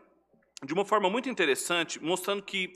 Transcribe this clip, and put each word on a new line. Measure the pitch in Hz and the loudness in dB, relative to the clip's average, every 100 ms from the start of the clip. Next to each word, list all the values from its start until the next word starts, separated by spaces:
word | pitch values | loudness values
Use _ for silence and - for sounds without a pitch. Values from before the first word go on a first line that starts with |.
| _ _ _ _ _ - | _ _ _ _ _ -16
de | 135 | -4
uma | 170 196 | -2 2
forma | 214 190 | 4 4
muito | 220 262 | 0 -2
interessante, | - 160 123 - 175 160 - | 0 2 2 2 0 0 -4
mostrando | 151 180 175 202 | -2 -2 0 -4
que, | 196 196 185 | -2 -4 -4